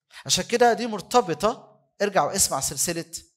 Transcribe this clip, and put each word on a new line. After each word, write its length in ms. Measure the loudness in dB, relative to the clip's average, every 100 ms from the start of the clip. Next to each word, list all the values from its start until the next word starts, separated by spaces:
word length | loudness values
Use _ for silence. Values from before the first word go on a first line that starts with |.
| _ -16 -4
عشان 180 | -2
كده 300 | 0 4 4
دي 140 | 2 -4
مرتبطة، 920 | -6 2 2 2 0 -2 -2 -14 _ _ -4
ارجع 220 | 0 2
واسمع 360 | 0 0 -2 -2
سلسلة 520 | -4 -4 -4 -4 -8 -16 -20